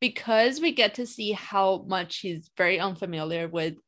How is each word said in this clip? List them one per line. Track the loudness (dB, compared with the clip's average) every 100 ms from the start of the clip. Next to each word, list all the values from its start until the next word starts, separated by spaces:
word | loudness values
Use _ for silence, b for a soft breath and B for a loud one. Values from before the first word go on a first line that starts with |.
because | -4 -4 2 4 4 2
we | 0
get | 4 2
to | 0 -8
see | -6 -4
how | -4 -2 2 4 2 0
much | -4 -4 -8
he's | -6 -8 -8 0
very | 2 2
unfamiliar | 0 -4 -6 -4 -4 -4 -4
with | -2 -4 -4